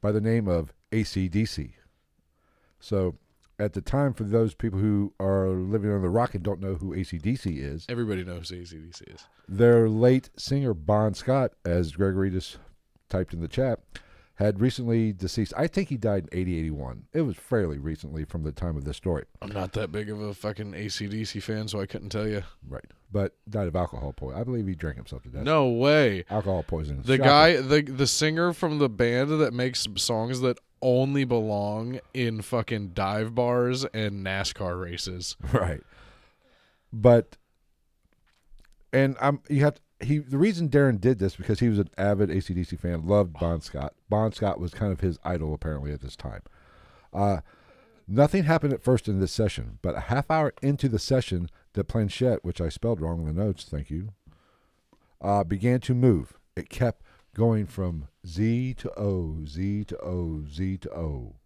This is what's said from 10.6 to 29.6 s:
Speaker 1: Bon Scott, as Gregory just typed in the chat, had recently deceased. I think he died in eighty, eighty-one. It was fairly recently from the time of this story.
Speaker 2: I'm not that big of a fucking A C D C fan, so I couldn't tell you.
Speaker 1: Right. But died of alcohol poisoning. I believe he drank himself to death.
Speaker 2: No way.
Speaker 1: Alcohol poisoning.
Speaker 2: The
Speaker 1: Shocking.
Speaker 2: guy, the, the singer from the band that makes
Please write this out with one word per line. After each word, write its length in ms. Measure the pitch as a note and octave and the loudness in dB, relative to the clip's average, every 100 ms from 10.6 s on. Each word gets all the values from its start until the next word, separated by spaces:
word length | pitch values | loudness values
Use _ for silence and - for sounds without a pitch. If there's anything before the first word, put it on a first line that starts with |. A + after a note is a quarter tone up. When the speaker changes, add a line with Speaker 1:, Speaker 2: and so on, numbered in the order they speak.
| C#3 | 0
Speaker 1:
Bon 400 | F#2+ D2+ G#2 G#2+ | -2 2 4 4
Scott, 380 | F#2 - C3+ B2+ _ | 0 0 0 0 _
as 280 | - F2 E2+ | 0 0 0
Gregory 380 | D2+ G2 F#2+ F#2+ | 0 0 2 0
just 280 | F#2 - - - - _ _ _ | 0 -6 -14 -20 -20 _ _ _
typed 240 | F#2+ F2+ | -4 -4
in 60 | E2 | -6
the 60 | E2 | -6
chat, 320 | - C3 A#2 _ - - - _ | -2 -2 -2 _ -20 -20 -20 _
had 260 | _ G#2 G2+ | _ 0 2
recently 520 | A#2+ B2 A#2+ A#2 A2 | 0 0 0 2 2
deceased. 400 | G2 F#2 - G#2+ - | -2 -4 -2 -4 -2
I 120 | D#3+ | -2
think 220 | - G3 | -2 -4
he 60 | C3 | -2
died 320 | A2 G2+ E2 | 0 0 -2
in 80 | F#2 | -4
eighty, 180 | F#2 E2+ | -2 -2
eighty-one. 460 | D#2+ D2 C2 A#1+ - | -2 -4 -8 -12 -8
It 80 | D#3 | -4
was 160 | D#3 F#2+ | -2 -4
fairly 420 | - A#2+ F2+ D2 | -2 0 0 -2
recently 460 | C#2+ D#2 D2+ D#2 | -6 -8 -8 -10
from 180 | D#2 E2+ | -8 -6
the 80 | D2+ | -6
time 260 | C#2+ F2 D#2 | -6 -6 -4
of 80 | |
this 120 | C#2 D2 | -6 -6
story. 300 | F#2 D#2+ - - | -4 -4 -6 -14
Speaker 2:
I'm 120 | F#2+ | -10
not 220 | G#2 F#2 | -6 -6
that 180 | G#2+ G2+ | -4 -6
big 180 | F#2+ G#2+ | -6 -6
of 100 | G#2+ | -6
a 140 | G#2 | -8
fucking 400 | G2+ G#2+ G#2 G#2 | -8 -8 -8 -10
A 140 | F2 G#2 | -8 -8
C 180 | - G#2 | -6 -6
D 180 | G#2+ | -6
C 140 | A2 G#2 | -6 -8
fan, 300 | G2 A2 G#2+ | -6 -6 -4
so 120 | G#2+ | -6
I 60 | G2 | -6
couldn't 220 | - G#2 | -8 -8
tell 180 | G#2+ G#2+ | -4 -4
you. 160 | G#2 - - C2 | -4 -8 -16 -14
Speaker 1:
Right. 180 | C2 - - _ | -14 -14 -20 _
But 240 | G2+ G2 _ - | -2 -2 _ -8
died 200 | G#2+ F#2+ | -4 -2
of 80 | E2+ | 0
alcohol 360 | F2 A#1+ C#2+ | -2 -4 -8
poisoning. 280 | C2 C2 C2+ | -8 -8 -6
I 40 | |
believe 220 | A#2+ B2 G2 | -4 -4 -4
he 80 | |
drank 220 | F2 E2 B1 | -4 -6 -8
himself 260 | - - | -12 -14
to 40 | - | -12
death. 160 | B2 | -6
Speaker 2:
No 240 | C3+ D#3 C3+ | 0 2 4
way. 560 | A#2 C3+ D3+ C3+ G2 E2+ | 4 4 6 6 2 -2
Speaker 1:
Alcohol 340 | G#2 G2 F#2+ | -4 0 -2
poisoning. 380 | D2+ D#2+ D2+ C#2 | -2 -4 -4 -6
Speaker 2:
The 160 | A2+ C3+ | 0 4
Speaker 1:
Shocking. 60 | |
Speaker 2:
guy, 320 | C3+ D3 D#3+ E3 | 6 8 8 6
the, 220 | C3 D3+ | 4 2
the 240 | D3 C3 C#3 | 2 0 0
singer 440 | - D#3 D#3+ F3 | 2 0 2 0
from 240 | E3+ E3+ D3+ | 0 -2 2
the 100 | C#3+ | 0
band 500 | G#2 A#2+ A#2+ C#3 D#3 | 2 2 2 0 2
that 140 | C#3+ | 2
makes 340 | A#2+ | 2